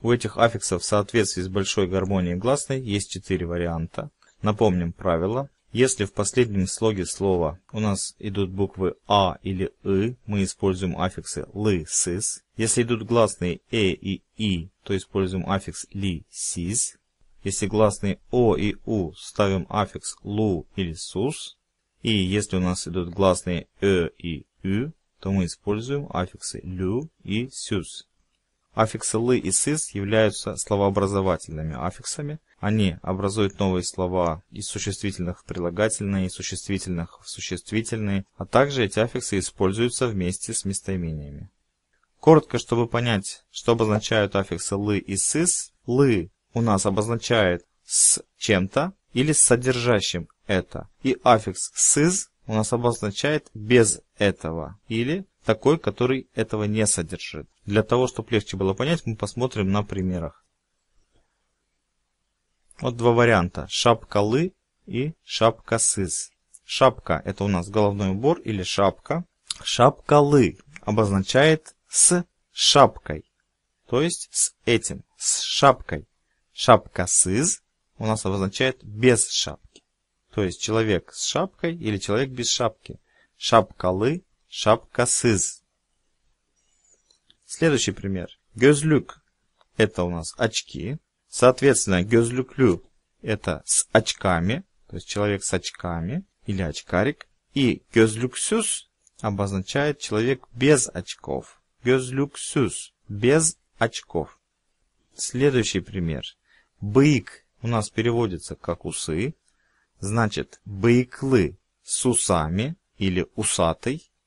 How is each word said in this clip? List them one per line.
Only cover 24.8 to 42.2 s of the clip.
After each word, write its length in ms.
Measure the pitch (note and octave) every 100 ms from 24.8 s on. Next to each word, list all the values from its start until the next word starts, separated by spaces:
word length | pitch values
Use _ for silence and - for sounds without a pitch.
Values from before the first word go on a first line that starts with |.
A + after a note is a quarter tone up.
| C#3+ - _ _
то 100 | F#2+
мы 140 | G2
используем 640 | E2+ - - G#2 B2 C#3+ C#3+
аффиксы 480 | E2+ F#2 - - -
ЛЮ 480 | - F#2 F#2 A#2 D#3 _
и 260 | - G#2 B2+
сюз. 580 | - - G2+ D#2+ - - _ _ _ _ _ _
Аффиксы 440 | - A2 A2 - A2
«лы» 200 | A#2+ B2
и 140 | F#2
сыз 380 | - - D#3 -
являются 640 | G2+ G2 A2 G#2+ - - G2
словообразовательными 1200 | - G2+ G2 G2 G2 G2+ F#2+ E2 - D#2 D#2 D#2
аффиксами. 640 | F2+ - - - D3 D3+ _ _
Они 380 | G2+ A2 G2 D#2+
образуют 560 | - F#2+ G2 G#2+ G2 -
новые 240 | G2 F#2
слова 600 | F2 - F2+ F#2 E2+ D#2+ -
из 160 | - G#2
существительных 760 | G2+ G#2 F#2+ G2+ F#2+ F2 F2
в 40 |
прилагательные, 840 | - F2+ F2 E2+ A2 - G2+ G2 F#2
из 80 |
существительных 840 | - - F#2 - G2 - F2 E2+ -
в 60 | -
существительные, 1000 | - - F2+ - G#2+ A2+ A2+ G#2+ G2 - _
а 80 |
также 400 | G2 B2 C#3+ C3+
эти 140 | G2+ -
аффиксы 400 | A#2 C3+ - G2
используются 680 | - - F#2+ G2+ A#2+ - B2+
вместе 460 | G2+ F2 F#2 -
с 140 | A2+ G2
местоимениями. 840 | G2 - F#2+ E2 D#2 C#2+ C#2+ G#2 _ _ _ _ _ _ _